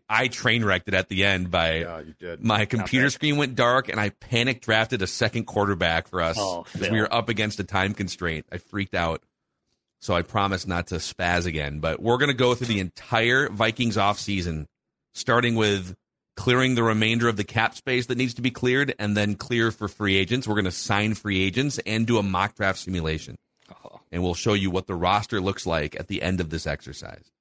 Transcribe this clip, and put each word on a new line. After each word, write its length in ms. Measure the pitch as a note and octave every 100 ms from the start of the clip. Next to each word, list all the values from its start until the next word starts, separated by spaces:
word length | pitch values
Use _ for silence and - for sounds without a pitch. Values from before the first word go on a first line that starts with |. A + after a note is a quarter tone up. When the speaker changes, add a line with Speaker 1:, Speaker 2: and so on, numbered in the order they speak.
| -
Speaker 1:
I 180 | A2 C3
train 380 | - B2 A#2 G#2
wrecked 220 | F2+ G2+
it 60 |
at 140 | F#2+ F#2
the 140 | F#2+
end 260 | G2 F#2 F2+
by 300 | F2 E2 D#2+
Speaker 2:
Yeah, 200 | E2+ E2
you 140 | D#2 -
did. 240 | F2+ E2
Speaker 1:
my 220 | A2+ G#2+ G#2
computer 400 | A2+ F#2 C3 C3+
Speaker 3:
Not 20 |
bad. 60 |
Speaker 1:
screen 240 | - D3+ D3
went 180 | C#3+ B2+
dark 320 | A#2+ B2+ -
and 100 | G#2+
I 100 | G2+
panic 520 | - - A#2 B2 A#2
drafted 400 | - A2 A2+ A#2
a 60 | F#2
second 380 | - A2 A2+ G#2
quarterback 640 | G#2 G2+ F2+ F2 E2 -
for 120 | F#2
us 160 | E2 E2+
Speaker 3:
Oh, 260 | G2 F2 -
Speaker 1:
'cause 100 | -
we 60 | F#2
Speaker 3:
Phil. 80 | A2
Speaker 1:
were 160 | G#2+
up 160 | A#2 A2+
against 300 | G#2+ G#2+ -
a 40 |
time 300 | F#2 G2 G2
constraint. 520 | G#2 F#2+ - F2 D#2 -
I 60 | F2
freaked 380 | - G2+ G2 F#2
out. 280 | E2 D#2+ _ _ _ _ _ _ _ _
So 140 | -
I 80 | F2
promise 460 | F2 A2 G2 F#2+ F#2+
not 200 | F2 F2
to 80 | E2+
spaz 500 | - - F2 F2 F2
again, 340 | D#2 C#2+ D2+
but 220 | D#2+ -
we're 160 | A2+ B2
gonna 160 | C#3+
go 220 | C3 B2 B2
through 120 | A#2+
the 140 | G#2
entire 680 | F#2 - - A2+ A#2 C3 C#3+
Vikings 460 | G2+ A2+ A2 A#2 G#2
offseason, 680 | G2+ G#2 - G2 F2 D#2 D2+ _ _ _ _
starting 420 | - - A#2+ A#2+ A2+
with 400 | G#2+ G2+ F#2 F2+ _ _ _ -
clearing 380 | B2 B2 C3
the 80 | A#2+
remainder 480 | A2+ A2 G#2+ A#2 A#2+
of 80 | G#2
the 60 |
cap 320 | G2+ A2+ A2+ -
space 320 | - B2+ B2
that 100 | A#2+
needs 160 | B2+
to 80 | A#2
be 80 | B2+
cleared 460 | - B2+ C3 C3+ -
and 180 | G#2 G#2
then 200 | G#2 G2+
clear 340 | - A#2+ A2+
for 180 | - G2+
free 280 | - G#2 F#2+
agents. 300 | F#2 B2+ G#2+
We're 80 | G#2
gonna 160 | F#2+
sign 420 | - - G2+ G#2+
free 260 | G#2+ G#2 F#2+
agents 400 | F#2+ G2+ C#3+ - -
and 220 | A2+ A2+
do 100 | A2+
a 60 |
mock 320 | G2+ F2+ G2+ -
draft 240 | G2 F#2
simulation. 580 | - F#2 D#2+ D#2 - A#1 _ _ - - -
Speaker 3:
Oh. 160 | - -
Speaker 1:
And 120 | E2+
we'll 100 | F2+
show 220 | E2+ A#2 G#2
you 160 | F#2+
what 160 | F2+ F#2
the 80 | F2
roster 440 | F2+ G#2 G#2 G#2+
looks 280 | F#2+ G2 F2+
like 280 | E2 D2 -
at 120 | -
the 160 | G2+
end 180 | E2+ F#2
of 80 | E2
this 160 | D#2+ D#2
exercise. 640 | C#2+ - C#2 - - _ _